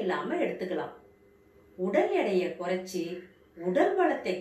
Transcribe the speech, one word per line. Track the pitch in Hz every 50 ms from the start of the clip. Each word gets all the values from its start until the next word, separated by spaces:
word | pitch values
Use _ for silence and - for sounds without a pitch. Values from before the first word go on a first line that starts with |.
இல்லாம | 202 185 170 - - - 339 349 254
எடுத்துக்கலாம். | 185 180 - 185 180 165 131 123 - - - - - _ _ - - _ _ _ _ _ - - - - -
உடல் | 185 202 262 339 403 - 403 330
எடையை | 247 208 190 180 170 160 - -
குறைச்சி | 175 180 185 185 - - - 170 165 165 180 - - - - - - _ _ 165 170 180
உடல் | 185 302 381 403 - 370
பலத்தை | 339 302 - - - 190 180 -